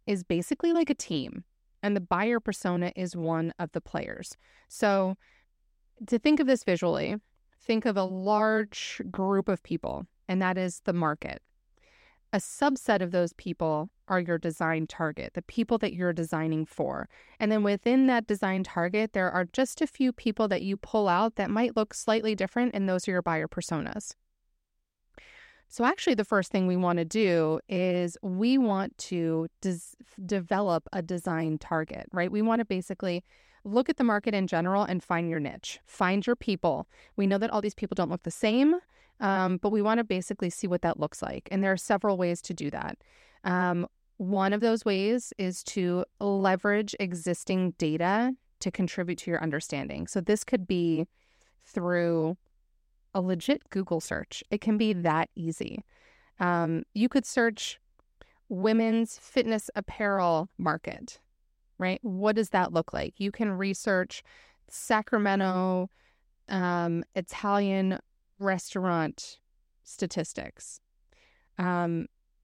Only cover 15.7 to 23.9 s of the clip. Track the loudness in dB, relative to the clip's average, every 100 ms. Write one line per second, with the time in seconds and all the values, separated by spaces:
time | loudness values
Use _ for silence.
15.7 | 0 0 0 -2 0 -2 -2 0 -2 -2
16.7 | -4 -4 -4 -8 -14 -20 -4 0 2 2
17.7 | 2 2 4 6 4 0 -2 0 0 -2
18.7 | -2 0 0 0 0 0 0 -2 0 -2
19.7 | 0 -4 0 0 0 -2 0 0 0 -2
20.7 | -4 -2 0 2 4 2 0 -2 0 0
21.7 | 0 -2 -2 0 0 0 0 -2 0 0
22.7 | 0 0 0 0 0 0 -2 -2 -6 -4
23.7 | -4 -4